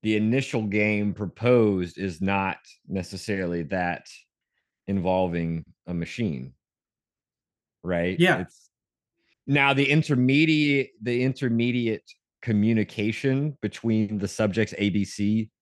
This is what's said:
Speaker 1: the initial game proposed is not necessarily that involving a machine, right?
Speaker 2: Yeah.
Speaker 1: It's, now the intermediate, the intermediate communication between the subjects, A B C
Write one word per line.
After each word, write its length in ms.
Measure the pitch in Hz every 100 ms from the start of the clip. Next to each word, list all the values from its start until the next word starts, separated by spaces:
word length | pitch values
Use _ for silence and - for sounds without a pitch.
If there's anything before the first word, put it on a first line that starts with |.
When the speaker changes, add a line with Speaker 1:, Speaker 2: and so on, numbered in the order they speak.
Speaker 1:
the 120 | 107 107
initial 460 | 107 123 131 117
game 500 | 107 104 104 107 104
proposed 840 | 95 101 - 123 123 110 95 90 -
is 240 | 98 80
not 340 | 98 98 95 - - - -
necessarily 760 | 95 90 95 - 98 90 87
that 420 | 82 95 90 85 - - _ _ _ _ _ _ -
involving 800 | 98 90 92 92 85 82 82 - _ -
a 60 |
machine, 640 | 87 82 - 113 69 65 64 _ _ _ _ _ _ _ _ _ _ _ _
right? 360 | 85 87 87 95
Speaker 2:
Yeah. 200 | 180 147
Speaker 1:
It's, 240 | 90 _ _ _ _ _ _ _ _ _ -
now 240 | 139 139
the 160 | 135 139
intermediate, 1000 | 147 156 135 127 139 160 156 147 139 131 _
the 220 | 110 120
intermediate 800 | 127 131 131 117 120 123 113 107 _ - _ _
communication 1120 | - 107 107 113 104 - 104 113 139 135 147 139
between 560 | 107 - 117 110 104 104
the 80 | 98
subjects, 480 | - 110 95 107 -
A 120 | 101
B 140 | 98
C 460 | 98 - 101 110 107 _